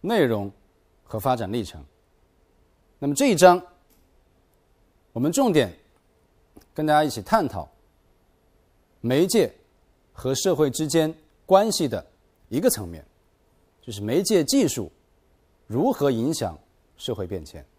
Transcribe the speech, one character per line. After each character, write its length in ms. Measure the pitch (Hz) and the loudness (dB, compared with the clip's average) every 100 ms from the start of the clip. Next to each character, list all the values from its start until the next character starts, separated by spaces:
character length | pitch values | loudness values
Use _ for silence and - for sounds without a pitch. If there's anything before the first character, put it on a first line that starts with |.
内 240 | 190 226 | 0 2
容 260 | 135 110 101 - _ _ _ _ | 2 0 -4 -12 _ _ _ _
和 160 | _ 110 | _ -6
发 160 | 131 127 | -2 -2
展 160 | 95 | -4
历 100 | 117 | -6
程。 180 | 98 80 69 _ _ _ _ _ _ _ _ _ _ _ | -6 -12 -20 _ _ _ _ _ _ _ _ _ _ _
那 80 | 139 | -4
么 80 | |
这 140 | 143 277 | 0 2
一 80 | 180 | 8
章， 260 | 180 175 - _ _ _ _ _ _ _ _ _ _ _ _ _ _ | 6 6 -2 _ _ _ _ _ _ _ _ _ _ _ _ _ _
我 80 | 117 | -4
们 100 | 139 | -2
重 220 | 175 254 | 0 2
点 200 | 156 107 - _ _ _ _ _ _ _ - _ | 2 2 -4 _ _ _ _ _ _ _ -20 _
跟 100 | - | -6
大 80 | 156 | 2
家 120 | 151 | 2
一 40 | 151 | 2
起 140 | 117 | -4
探 240 | 98 220 147 | 0 0 0
讨 240 | 95 73 _ _ _ _ _ _ _ _ _ _ _ _ _ | -6 -12 _ _ _ _ _ _ _ _ _ _ _ _ _
媒 240 | 117 131 | -2 0
介 300 | 180 226 139 - _ _ _ _ _ | 2 2 0 -4 _ _ _ _ _
和 220 | - 127 | -10 -6
社 220 | 135 190 151 | -2 -2 2
会 120 | 151 | 0
之 200 | - 156 | 0 -2
间 260 | 165 156 160 _ _ - | 0 -2 -4 _ _ 4
关 240 | 190 220 | 4 4
系 160 | 196 151 | -2 -4
的 180 | 107 - _ _ _ _ | -4 -10 _ _ _ _
一 100 | 120 | 0
个 100 | 240 | 0
层 200 | - 90 | 0 -8
面， 180 | 82 - _ _ _ _ _ _ _ | -14 -18 _ _ _ _ _ _ _
就 120 | - | -16
是 80 | 104 | -10
媒 240 | 104 143 | -2 -2
介 180 | 196 202 | 2 0
技 240 | 147 277 175 | 2 2 0
术 240 | - 92 _ _ _ _ _ _ _ _ | -2 -10 _ _ _ _ _ _ _ _
如 240 | 113 220 | -2 -2
何 180 | - 143 | 0 0
影 240 | 117 123 | 0 -2
响 240 | 165 101 80 _ _ _ _ | -4 -8 -10 _ _ _ _
社 180 | - | -10
会 140 | 107 92 | -8 -6
变 160 | 95 | -8
迁。 200 | 73 80 65 | -10 -20 -20